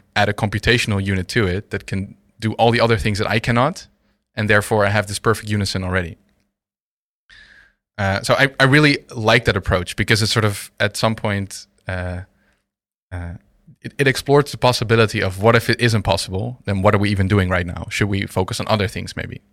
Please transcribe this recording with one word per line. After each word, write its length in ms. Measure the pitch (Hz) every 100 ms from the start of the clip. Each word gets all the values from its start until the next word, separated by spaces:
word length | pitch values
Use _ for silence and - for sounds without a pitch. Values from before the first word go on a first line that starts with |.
| _
add 140 | 104 104
a 40 |
computational 720 | 104 107 107 - 120 - 101
unit 220 | 98 95 90
to 180 | 123 98
it 240 | 92 -
that 160 | 110 -
can 280 | 98 98 - _ _
do 140 | 110
all 160 | 107 117
the 100 | 117
other 160 | 113 107
things 220 | 107 101
that 100 | 95
I 120 | 107
cannot, 480 | - 120 139 190 - _ _ _ _ -
and 120 | 107
therefore 380 | 104 - 110 101
I 40 |
have 180 | 104 98
this 100 | 101
perfect 320 | 117 107 104
unison 320 | 104 98 95
already. 340 | 92 92 85 - _ _ _ _ _ _ _ _ _ _ _ - - _ _ _ _ -
Uh, 240 | 98 98
so 120 | 120
I, 140 | 123 139 -
I 60 |
really 340 | 135 143 151 139 -
like 300 | 123 107 120
that 120 | 120 98
approach 400 | - 92 87 -
because 260 | 104 107
it's 100 | 110
sort 120 | 113
of, 260 | 107 101 - -
at 160 | 104 -
some 180 | 113
point, 520 | 110 110 98 98 - - _ -
uh, 340 | 92 90 90 92 _ _ _ _ _ _ _ _
uh, 240 | 90 87 87 - _ _ _
it, 100 | 117 -
it 80 | 135
explores 440 | 131 - 143 143
the 60 | -
possibility 600 | 127 120 113 113 110 107
of 200 | 95 92
what 120 | 110 117
if 120 | -
it 120 | 113
isn't 220 | 120 110
possible, 560 | 101 90 - 92 120 123
then 180 | - 98
what 120 | 101
are 40 | 101
we 120 | 104
even 180 | 101 95
doing 200 | 101 90
right 180 | 92 87
now? 200 | 82 82
Should 180 | - 101
we 180 | 98 98
focus 340 | - 92 -
on 60 | -
other 200 | 104 95
things 260 | - 92 -
maybe? 240 | 85 - -